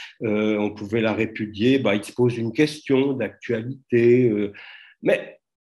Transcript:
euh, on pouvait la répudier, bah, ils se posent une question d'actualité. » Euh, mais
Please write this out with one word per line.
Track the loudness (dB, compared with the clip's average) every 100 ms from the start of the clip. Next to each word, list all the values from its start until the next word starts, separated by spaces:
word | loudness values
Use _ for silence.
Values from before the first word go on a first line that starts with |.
| -18 -8
euh, | -2 0 0 0
on | -2
pouvait | -4 -4 -2
la | 0
répudier, | 0 -2 -4 -8 -2 2 2
bah, | 2
ils | 0
se | -2
posent | 0 0 0
une | -4
question | -2 -2 -2 -2 0 0
d'actualité. » | -2 -6 -8 -6 -6 -6 -12 0 4 6 6 4
Euh, | 2 -2 -6 -20 -20 -20 _
mais | 0 0 -2 -18 _ _